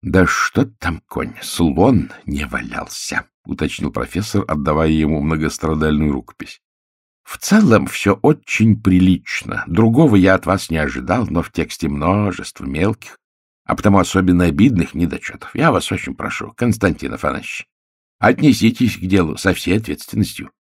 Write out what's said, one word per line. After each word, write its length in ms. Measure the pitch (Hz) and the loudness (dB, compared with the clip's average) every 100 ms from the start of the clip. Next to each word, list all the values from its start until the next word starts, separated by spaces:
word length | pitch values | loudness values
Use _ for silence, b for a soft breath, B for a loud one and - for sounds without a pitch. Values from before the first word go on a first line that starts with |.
«Да 240 | 92 90 87 | 0 2 2
что 400 | - - - 113 | 2 -2 0 -2
там 360 | _ 87 80 _ | _ -8 -8 _
конь, 260 | - 67 - | -8 -8 -10
слон 720 | - - 85 71 107 113 - - - | -14 -2 0 4 4 2 -2 -10 -10
не 200 | 71 71 | -8 -6
валялся», 800 | 67 - - - - - - - _ - | -8 -8 -12 -12 -12 -8 -8 -10 _ -12
уточнил 440 | - 76 - - | -4 -4 -4 -6
профессор, 540 | - - 85 107 104 - | -4 -6 -4 -2 -2 -2
отдавая 440 | 78 71 76 80 | -2 0 2 2
ему 300 | 78 76 78 | 2 2 0
многострадальную 920 | 73 80 76 - 80 78 78 76 76 | 0 0 -2 -4 -4 0 0 2 0
рукопись. 480 | 67 - _ - - _ _ _ _ _ _ | -2 -6 _ -20 -20 _ _ _ _ _ _
«В 160 | - - | -20 -12
целом 480 | - 214 202 110 69 | 0 4 6 4 2
все 320 | - 101 - | -2 -2 2
очень 580 | - - - - 110 107 | 2 0 -2 2 2 4
прилично. 840 | 101 92 92 90 - - - - - | 4 4 4 2 -2 -10 -8 -10 -4
Другого 500 | 85 113 117 160 104 | 2 2 4 6 6
я 180 | 92 | 4
от 120 | 95 - | 2 2
вас 240 | 95 - | -2 -2
не 60 | 80 | -4
ожидал, 500 | 73 67 62 107 110 | -4 -6 -4 -2 0
но 160 | 82 | -2
в 80 | 80 | -4
тексте 380 | - 78 - 71 | -4 -6 -4 -4
множество 760 | 71 78 101 104 90 - - - | -2 0 0 -2 -4 -12 -12 -10
мелких, 520 | 71 98 113 - - _ _ _ _ | -2 -2 -2 -10 -20 _ _ _ _
а 100 | - | -8
потому 240 | - 107 98 | -2 2 2
особенно 460 | 87 95 92 90 | 2 2 2 4
обидных 500 | 90 73 117 104 - | 2 4 2 2 -2
недочетов. 560 | - 85 - - - - | -2 -4 -4 -12 -16 -12
Я 180 | - 156 | 0 2
вас 180 | 101 - | 2 -2
очень 240 | 95 - | -6 -8
прошу, 380 | - - - - | -10 -10 -10 -12
Константин 600 | - 120 110 92 78 65 | -4 -2 0 0 -2 -6
Афанасьевич, 520 | 58 73 65 - - - _ _ _ _ _ | -6 -6 -6 -10 -14 -16 _ _ _ _ _
отнеситесь 800 | - - 151 120 113 113 123 - | 0 4 4 4 2 2 -2 -2
к 20 | |
делу 380 | 92 98 82 - | 0 2 2 -2
со 160 | - | -2
всей 240 | 85 - 98 | -2 -2 -2
ответственностью. 720 | 107 - - 110 101 - - _ | -2 -10 -6 -2 -2 -4 -16 _